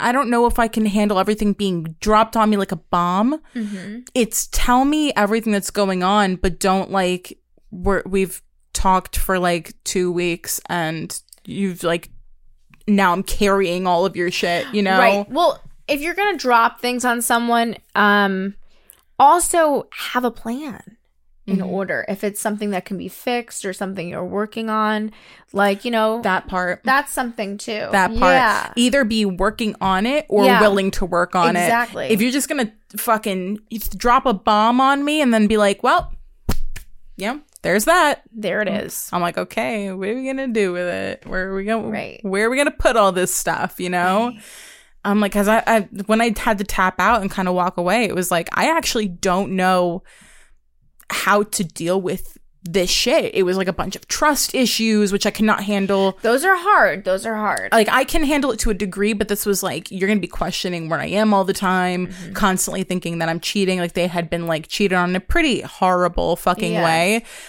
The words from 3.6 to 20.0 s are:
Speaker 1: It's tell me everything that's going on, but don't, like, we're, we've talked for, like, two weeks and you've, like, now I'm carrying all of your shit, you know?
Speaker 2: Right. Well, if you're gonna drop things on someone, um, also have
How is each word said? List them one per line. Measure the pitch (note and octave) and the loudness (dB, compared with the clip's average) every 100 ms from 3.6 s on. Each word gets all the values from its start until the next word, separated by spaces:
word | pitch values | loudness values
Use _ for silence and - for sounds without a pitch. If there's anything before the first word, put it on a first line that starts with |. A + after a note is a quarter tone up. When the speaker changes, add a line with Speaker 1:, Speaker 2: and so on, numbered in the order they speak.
| G#3 G3 F#3+ A#3 B3+ | -8 -10 -12 -14 -4
Speaker 1:
It's | B3+ A3 - - | 0 0 -2 -2
tell | - - B3 C#4 | 2 4 4 4
me | D#4 D4 - | 2 0 0
everything | G3+ A3+ A3 | 0 0 0
that's | G3+ - | -2 -2
going | G#3 G3 F#3 | -2 0 0
on, | F3+ G#3 F#3+ F3+ | 2 2 2 0
but | F#3+ E3 | -2 0
don't, | G3 F#3+ - | 0 0 0
like, | F#3+ F3+ F3+ - - _ _ - | 0 0 -2 -8 -20 _ _ -18
we're, | F3+ F#3+ F#3 F#3 | -6 -2 -2 0
we've | F#3+ F#3+ - _ _ _ | -2 -2 -6 _ _ _
talked | - G3 F#3 - - | 0 2 2 0 -4
for, | - F#3 | -2 0
like, | F3 F3 - - - | 0 -2 -6 -14 -6
two | F#3+ F3+ | -2 -2
weeks | F3 F3 E3+ - - - | 0 -2 -4 -6 -10 -4
and | F3 D#3+ D#3+ E3+ - _ - - | -4 -2 -4 -8 -12 _ -20 -12
you've, | F3+ F#3+ F3 | -4 -4 -2
like, | E3+ E3+ - - - - - - _ - - | -2 -2 -6 -20 -20 -20 -20 -20 _ -10 0
now | G3+ F#3 | 4 4
I'm | F3 | 2
carrying | - - G3+ G3 F3+ F3+ F#3 | 0 2 2 4 2 0 0
all | F3 F#3+ | 2 0
of | E3+ | 0
your | F3 | -4
shit, | - F3+ F3 F3+ | -2 0 -2 -2
you | G#3 | -2
know? | F#3+ F#3+ | 2 4
Speaker 2:
Right. | A#3 G3+ G#3 | 4 2 -2
Well, | C#4 E4+ - - - - | 0 0 0 -14 -16 -6
if | C#4+ | -4
you're | E4 F4 | -4 -2
gonna | G#4 D#4 | -2 0
drop | B3+ A#3 A#3 - | 2 4 4 0
things | B3 B3 B3 | -4 -2 -2
on | A#3 | -2
someone, | A3+ A#3 A#3 A#3 A#3 - _ G3+ | 0 0 2 0 0 -6 _ 2
um, | G#3 G3+ G3 F#3+ G3 - - _ _ - _ - | 4 4 2 0 -6 -10 -20 _ _ -20 _ 4
also | C#4 E4+ - E4+ D#4 C4+ - | 6 6 2 2 2 0 -4
have | - | -12